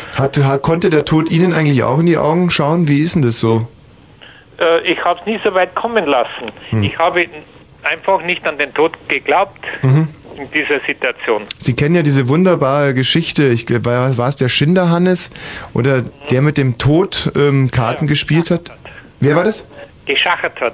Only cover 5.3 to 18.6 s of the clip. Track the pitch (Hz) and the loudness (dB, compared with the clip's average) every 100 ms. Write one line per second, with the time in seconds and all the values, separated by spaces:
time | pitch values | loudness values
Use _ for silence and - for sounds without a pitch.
5.3 | 220 214 185 180 185 233 226 151 131 - | -4 0 0 0 -2 -4 -2 0 0 -2
6.3 | - 113 - - 113 101 - 170 175 170 | -6 -14 -14 -6 -2 -2 0 0 0 -4
7.3 | 151 - - - - 147 160 - 185 170 | -8 -20 -20 -20 -10 -8 -4 -2 -2 -2
8.3 | 175 165 143 139 - 160 - - 139 - | -4 -4 -4 -4 0 0 -2 -6 -4 0
9.3 | 160 202 - - - 135 143 160 - - | 0 0 -6 -14 -2 2 2 2 -6 -20
10.3 | - 135 151 139 139 - 135 131 - - | -16 -8 -4 -2 -2 -4 -4 -4 -4 -2
11.3 | 104 104 - - 120 147 175 147 139 123 | -2 -4 -8 -4 0 2 2 2 2 2
12.3 | 156 185 160 135 147 143 131 123 170 165 | 2 4 2 2 2 2 0 0 0 0
13.3 | - 139 117 - 120 113 123 127 120 123 | 2 2 2 0 -2 0 0 0 0 0
14.3 | - 127 - 147 185 175 170 180 180 - | 0 0 0 2 2 2 2 2 0 -4
15.3 | - - - - - 127 131 117 - - | -16 -16 -16 -8 -2 2 0 -2 -8 -2
16.3 | 127 147 147 131 - 139 160 196 - - | 2 2 2 0 0 2 2 2 -2 -2
17.3 | 139 143 139 131 - 117 - 147 143 - | 2 2 2 2 0 -2 0 -2 -2 0
18.3 | 156 165 170 | 0 0 -2